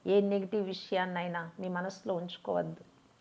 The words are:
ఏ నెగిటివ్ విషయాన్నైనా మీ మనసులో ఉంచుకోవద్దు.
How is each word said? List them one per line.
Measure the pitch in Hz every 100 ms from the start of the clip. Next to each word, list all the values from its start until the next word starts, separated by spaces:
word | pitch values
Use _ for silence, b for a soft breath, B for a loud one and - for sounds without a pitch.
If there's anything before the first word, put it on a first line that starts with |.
| -
ఏ | 202
నెగిటివ్ | 202 202 190 214 190
విషయాన్నైనా | 185 - 185 185 180 175 170 165 -
మీ | 185
మనసులో | 175 185 185 - 175
ఉంచుకోవద్దు. | 175 - - 180 160 165 - - - _